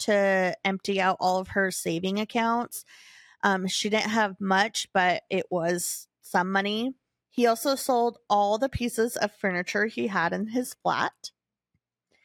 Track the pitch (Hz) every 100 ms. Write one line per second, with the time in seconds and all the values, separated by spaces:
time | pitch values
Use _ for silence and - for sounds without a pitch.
0 | - 202 196 190 185 - 196 190 - 196
1 | 185 185 185 185 190 202 190 - 180 165
2 | 190 196 214 240 226 233 240 - - -
3 | - - - _ 208 190 190 - 214 214
4 | 208 220 208 185 196 190 220 - - 196
5 | 180 175 - 190 - 180 165 180 - -
6 | - _ - 190 180 196 202 214 247 262
7 | _ _ _ - 233 226 294 269 - 247
8 | 240 - _ 208 202 214 262 - 240 226
9 | 233 - 208 - 196 180 180 208 220 240
10 | 240 196 165 180 220 247 247 - 175 123
11 | 120 - - - _ _ _ _ _ _
12 | _ _